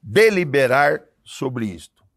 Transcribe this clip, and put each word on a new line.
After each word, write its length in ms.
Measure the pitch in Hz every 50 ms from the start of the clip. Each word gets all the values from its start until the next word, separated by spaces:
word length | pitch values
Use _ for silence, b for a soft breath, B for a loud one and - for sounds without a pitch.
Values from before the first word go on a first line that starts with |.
deliberar 1000 | - 107 104 190 220 226 208 185 180 147 131 143 135 123 123 135 143 147 151 156 - _ _ _
sobre 440 | _ - - - 135 135 127 123 113
isto. 380 | 104 90 82 - - _ _ _ _ _